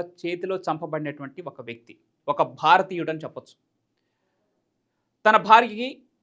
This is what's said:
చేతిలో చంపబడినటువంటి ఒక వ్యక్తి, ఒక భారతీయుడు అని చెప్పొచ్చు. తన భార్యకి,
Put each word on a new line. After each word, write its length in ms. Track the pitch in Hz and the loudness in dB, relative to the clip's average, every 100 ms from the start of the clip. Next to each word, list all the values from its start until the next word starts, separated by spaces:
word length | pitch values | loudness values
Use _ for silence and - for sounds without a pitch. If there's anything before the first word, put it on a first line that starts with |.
| 175 _ 170 | -8 _ -8
చేతిలో 320 | 175 185 185 | -8 -6 -6
చంపబడినటువంటి 840 | 180 156 160 156 151 143 135 180 | -4 -6 -6 -8 -8 -10 -14 -14
ఒక 200 | 135 - | -16 -14
వ్యక్తి, 360 | 120 117 _ - _ _ - | -14 -16 _ -20 _ _ -4
ఒక 140 | 143 | -2
భారతీయుడు 720 | 139 127 156 185 185 175 160 | -2 0 4 4 2 -6 -6
అని 80 | 156 | -8
చెప్పొచ్చు. 360 | 131 131 - _ _ _ _ _ _ _ _ _ _ _ _ _ _ _ _ _ 214 | -10 -16 -20 _ _ _ _ _ _ _ _ _ _ _ _ _ _ _ _ _ 2
తన 120 | 214 | 4
భార్యకి, 640 | 190 226 240 214 254 - _ _ | 8 6 6 -2 -8 -10 _ _